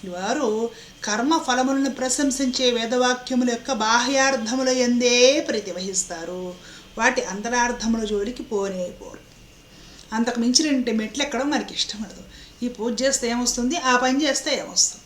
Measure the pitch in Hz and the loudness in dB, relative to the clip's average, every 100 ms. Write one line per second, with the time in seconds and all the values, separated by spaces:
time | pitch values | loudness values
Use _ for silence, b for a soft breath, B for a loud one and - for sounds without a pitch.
0 | 185 175 196 285 247 214 233 B B B | -10 -6 -2 0 0 0 -4 B B B
1 | - 214 262 320 320 247 262 269 269 226 | -4 0 2 2 2 2 2 2 0 -2
2 | 254 277 294 254 262 254 254 233 226 247 | -2 0 0 2 0 2 2 2 0 2
3 | 247 247 - 254 247 233 - 240 214 233 | 2 0 0 0 2 0 -4 -2 2 4
4 | 247 269 269 269 220 262 262 254 240 240 | 4 4 4 2 -2 0 0 2 2 4
5 | 247 247 254 302 - 220 196 175 190 185 | 4 8 6 6 0 -4 -4 -6 -4 -4
6 | - 165 170 180 180 180 B B B - | -4 -8 -8 -8 -8 -12 B B B 0
7 | 240 247 - 196 233 240 240 226 220 226 | 2 2 -4 -6 -2 0 0 0 0 0
8 | 214 202 214 247 - 208 196 185 175 - | 0 -2 -2 -6 -4 -2 -2 -4 -6 -8
9 | - - - - - - - B B B | -16 -18 -20 -20 -20 -20 -20 B B B
10 | B 220 233 233 233 247 302 269 240 220 | B -2 0 2 2 4 2 0 0 -2
11 | 214 - 285 233 285 269 190 - - 208 | -2 -4 -4 -2 -2 -2 -4 -6 -6 -6
12 | 202 - - B B B 240 240 233 220 | -12 -12 -20 B B B -8 -4 -4 0
13 | 262 - 233 240 240 - 247 339 262 247 | 0 0 -2 0 -2 0 -2 0 2 2
14 | 254 269 302 277 311 254 185 - - - | 4 2 0 0 -2 -4 -2 0 0 -2